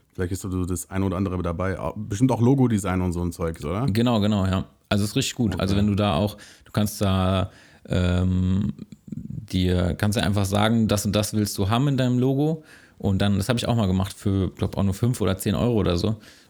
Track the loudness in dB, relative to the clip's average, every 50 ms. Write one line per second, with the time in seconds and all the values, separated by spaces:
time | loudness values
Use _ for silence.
0 | _ _ -8 -6 -6 -4 -4 -6 -6 -6 -4 -4 -2 -2 -4 -6 -6 -6 -4 -2
1 | 0 0 0 0 -2 -2 -2 -4 -4 -4 -4 -4 -4 -4 -4 -4 -6 -8 -6 -8
2 | -8 -6 -2 2 2 2 2 4 4 4 4 4 4 2 2 0 0 0 0 0
3 | 0 0 0 -2 -2 -4 -4 -4 -4 -4 -4 -4 -6 -4 -4 -2 -2 0 0 2
4 | 2 2 2 2 2 2 2 2 2 0 0 -2 -2 -6 _ _ _ -2 0 0
5 | 0 0 0 -2 -2 -2 -2 -2 -2 -2 0 -2 -2 0 2 2 2 2 2 2
6 | 2 2 2 2 0 0 -2 -6 -18 -20 -20 -20 -18 -6 -2 -2 -2 -2 -2 -2
7 | 0 2 2 2 2 2 2 0 0 -2 -6 -16 -20 -20 -20 -20 -8 -2 0 2
8 | 2 2 2 2 2 2 2 2 2 2 2 0 0 -2 -4 -8 -12 -20 -20 -20
9 | -16 -14 -14 -12 -12 -10 -12 -12 -10 -4 -2 0 2 2 2 2 2 0 0 0
10 | 0 0 0 0 0 0 0 0 0 0 2 2 2 2 2 2 2 2 2 0
11 | 0 0 0 0 0 0 0 -2 -2 -2 -2 -2 -2 0 0 0 0 0 0 0
12 | 0 0 2 2 2 0 2 0 0 0 -2 -4 -8 -16 -20 -20 -20 -20 _ -4
13 | -2 0 2 2 2 2 2 2 0 0 -2 -2 0 0 0 0 2 2 2 0
14 | 0 -2 -6 -6 -2 -2 0 0 0 -2 -2 -4 -6 -4 -2 0 0 0 0 0
15 | 0 -2 0 0 0 0 0 0 -2 -2 0 0 2 2 2 2 2 2 2 2
16 | 0 0 -2 -4 -8 -20 -20 -20 -20 _